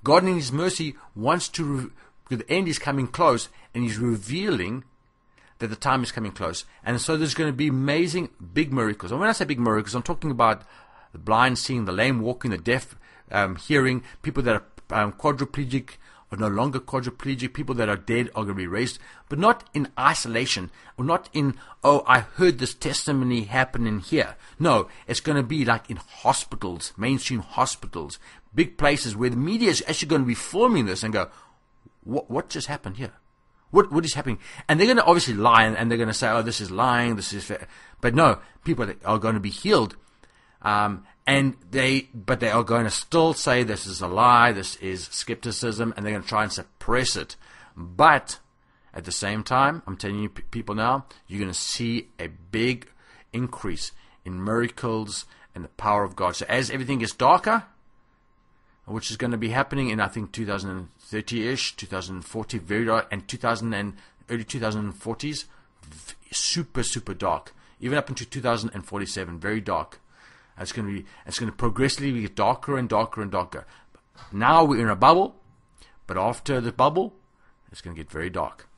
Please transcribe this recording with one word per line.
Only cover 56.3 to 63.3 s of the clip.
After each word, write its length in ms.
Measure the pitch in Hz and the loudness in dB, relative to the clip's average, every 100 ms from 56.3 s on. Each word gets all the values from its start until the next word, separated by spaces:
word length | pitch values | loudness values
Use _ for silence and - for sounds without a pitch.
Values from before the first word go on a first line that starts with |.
| 90 | -2
So 100 | - | -2
as 220 | 120 131 | -2 -2
everything 300 | 135 127 135 | -4 -4 -2
gets 120 | 113 | -4
darker, 540 | - 127 180 214 226 - _ _ _ _ _ _ _ _ _ _ _ - | 2 4 6 4 0 -2 _ _ _ _ _ _ _ _ _ _ _ -10
which 240 | 107 - | -8 -8
is 80 | 107 | -6
gonna 180 | 127 117 | -4 -2
be 140 | 110 | -2
happening 400 | 120 - 139 131 | -2 -2 -2 -2
in, 100 | 107 | 0
I 80 | 101 | -2
think, 240 | 117 101 | -2 -10
two 140 | - 107 | -8 -6
thousand 440 | 98 95 92 87 _ | -4 -6 -10 -12 _
thirty-ish, 760 | - 107 - 117 113 131 - - | -10 -8 -6 -4 -4 -4 -6 -8
two 120 | 98 | -10
thousand 340 | 95 90 92 | -8 -8 -12
forty, 380 | 85 113 107 113 | -10 -10 -8 -8
very 260 | 82 104 113 | -4 -2 2
dark, 220 | 113 - | 0 0
and 180 | 101 | -8
two 100 | - | -8